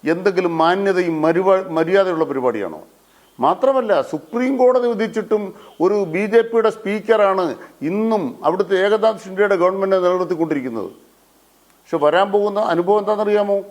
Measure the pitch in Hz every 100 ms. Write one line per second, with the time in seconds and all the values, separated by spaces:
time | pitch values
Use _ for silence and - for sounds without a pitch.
0 | 147 170 196 180 175 165 160 185 196 185
1 | 180 160 156 170 190 190 190 165 165 190
2 | 190 165 151 135 127 113 95 76 - _
3 | _ _ _ _ 127 185 262 262 226 175
4 | 131 156 - 233 254 269 247 254 240 220
5 | 220 220 214 214 196 - - - 175 208
6 | 190 160 208 226 226 226 220 202 190 208
7 | 196 220 202 190 175 117 - _ 143 196
8 | 220 220 147 123 147 185 196 190 196 214
9 | 220 208 190 190 208 196 180 196 190 190
10 | 180 180 175 175 160 147 127 113 90 -
11 | _ _ _ _ _ _ _ _ _ 165
12 | 151 165 196 202 208 202 220 170 175 208
13 | 202 214 208 208 202 202 196